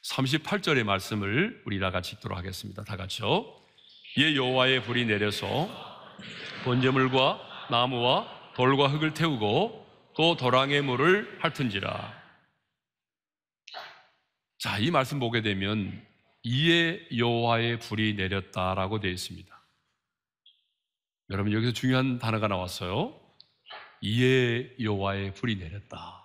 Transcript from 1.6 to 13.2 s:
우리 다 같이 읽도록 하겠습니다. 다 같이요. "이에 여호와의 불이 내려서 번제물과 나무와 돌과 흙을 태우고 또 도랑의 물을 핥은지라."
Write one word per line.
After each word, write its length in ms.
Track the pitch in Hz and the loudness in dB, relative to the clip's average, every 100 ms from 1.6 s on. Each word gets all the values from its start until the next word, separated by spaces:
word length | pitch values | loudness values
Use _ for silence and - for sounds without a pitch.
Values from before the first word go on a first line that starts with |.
우리 140 | - 98 | -6 -2
다 140 | 95 | 0
같이 240 | 92 90 107 | -2 -6 -12
읽도록 200 | 95 95 | -8 -8
하겠습니다. 460 | 90 87 104 92 | -8 -10 -12 -14
다 140 | - 95 | -12 -10
같이요. 500 | 98 - 101 165 - - _ _ - - - - | -8 -4 0 0 -2 -18 _ _ -20 -20 -6 0
"이에 160 | 151 | 2
여호와의 480 | 147 127 131 127 131 | 2 2 4 4 2
불이 240 | 107 120 120 | 0 -2 2
내려서 640 | 104 104 101 98 113 190 - - - - - - - - - | 2 0 -2 -2 -2 -4 -8 -16 -18 -20 -18 -16 -14 -14 -6
번제물과 1040 | 127 123 127 135 131 131 135 196 - - - | 0 2 4 4 4 4 2 2 -10 -16 -2
나무와 800 | 120 123 127 123 165 226 - - | 0 2 2 2 2 0 -14 -14
돌과 340 | - 127 139 139 | 2 4 6 4
흙을 260 | 151 156 | 2 -2
태우고 1000 | 151 165 131 104 123 208 - - - _ - | 0 0 2 2 2 0 -4 -20 -20 _ 2
또 200 | 165 165 | 2 4
도랑의 460 | 127 127 139 143 | 4 4 4 2
물을 560 | 143 123 156 196 233 - | 2 2 4 4 0 -4
핥은지라." 840 | 165 - 127 98 98 - 104 - - _ _ _ _ _ _ _ _ _ | -4 -2 -2 -2 -4 -6 -8 -14 -20 _ _ _ _ _ _ _ _ _